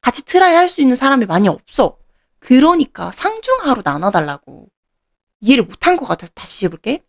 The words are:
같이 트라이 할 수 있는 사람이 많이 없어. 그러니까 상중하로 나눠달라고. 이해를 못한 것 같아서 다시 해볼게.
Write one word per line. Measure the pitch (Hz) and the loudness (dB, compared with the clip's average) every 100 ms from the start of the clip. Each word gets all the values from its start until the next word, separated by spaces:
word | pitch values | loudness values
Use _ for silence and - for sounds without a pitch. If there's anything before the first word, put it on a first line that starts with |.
같이 | - 247 - | -4 -6 -2
트라이 | 359 370 339 | 2 4 4
할 | 359 | 2
수 | 349 | 2
있는 | 269 247 | 0 2
사람이 | 269 269 202 | 2 0 0
많이 | 170 202 | 0 0
없어. | - _ - 196 - _ _ _ _ | -2 _ -2 -2 -2 _ _ _ _
그러니까 | - 254 302 349 285 - 175 | 2 4 4 2 -2 -6 -12
상중하로 | - 381 440 466 523 359 240 | -6 -8 -6 -4 -2 0 -2
나눠달라고. | 151 143 185 190 151 143 - 123 - _ _ _ _ _ _ _ | -2 -4 -2 -2 -4 -8 -14 -20 -20 _ _ _ _ _ _ _
이해를 | 208 269 214 | 2 2 2
못한 | - 339 359 | -2 -2 -2
것 | 269 | -2
같아서 | 165 175 - | -8 -10 -18
다시 | - - 185 | -16 -6 -6
해볼게. | 165 - 285 | -6 -8 -8